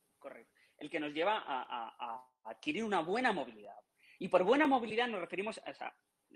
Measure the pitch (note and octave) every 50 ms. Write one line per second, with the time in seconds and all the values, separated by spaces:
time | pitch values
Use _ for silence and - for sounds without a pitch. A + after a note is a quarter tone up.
0 | _ _ _ _ - C#3 B2 A#2+ A#2 _ _ _ _ _ _ - D3 D3 D#3+ E3
1 | D3+ D3 D3 D3 E3 G3 G#3+ G#3+ - - C#3+ B2+ B2 - B2+ B2 A2+ A2 - -
2 | C3 A#2+ A#2 A2+ - _ _ _ - A2 A2+ - - - D3+ F#3 A3+ A3 G3+ F3+
3 | D#3 D#3+ F#3 A#3 B3+ B3 G3+ E3+ C3 A#2 A2+ G#2+ G#2 - - - - _ _ _
4 | _ - - - - F#3+ - F3+ F3+ F3+ B3 C#4+ D#4 C#4+ C4+ C4 A3+ A3+ G#3+ A3
5 | A#3+ A#3+ A3+ G3 E3+ - - F3 G3 G#3+ G#3 - - - C#3 - C3 B2 - _
6 | _ _ _ _ _ _ -